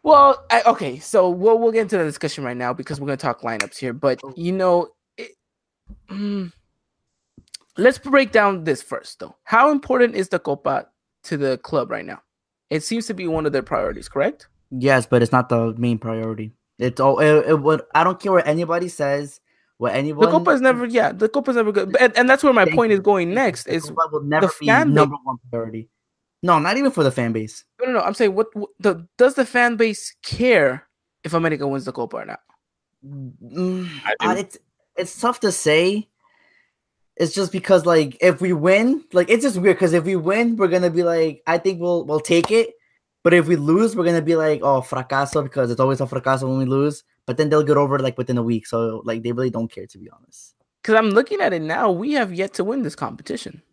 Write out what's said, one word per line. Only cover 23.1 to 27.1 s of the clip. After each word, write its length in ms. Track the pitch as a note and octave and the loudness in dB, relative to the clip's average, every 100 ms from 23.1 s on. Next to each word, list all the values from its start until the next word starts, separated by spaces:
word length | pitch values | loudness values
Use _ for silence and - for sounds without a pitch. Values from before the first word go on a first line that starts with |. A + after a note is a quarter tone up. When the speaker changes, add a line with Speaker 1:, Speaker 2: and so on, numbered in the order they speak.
| G3 E3+ | 2 0
Speaker 2:
Thank 80 | G#3+ | 0
you. 60 | |
Speaker 1:
next, 200 | B3+ - - | 0 -2 -6
Speaker 2:
The 80 | E3 | -6
Speaker 1:
is 80 | D3+ | -4
Speaker 2:
Copa 200 | D#3 D#3+ | -4 -2
will 120 | D3+ | -2
never 240 | C#3+ D#3 F3+ | -2 0 0
Speaker 1:
the 60 | - | 0
Speaker 2:
be 60 | D3+ | 2
Speaker 1:
fan 200 | A#3+ D#4 | 2 4
base. 80 | D3 | 4
Speaker 2:
number 200 | D3 C#3 | 2 0
one 140 | C3+ B2 - | -10 -10 -8
priority. 360 | A#2+ A2+ A2+ A2+ _ _ _ _ _ | -8 -8 -10 -14 _ _ _ _ _
No, 180 | F3+ D#3+ | 2 2
not 160 | E3 A#3 | 2 0
even 160 | C#4 | 0
for 120 | - | 2
the 60 | C#3 | 0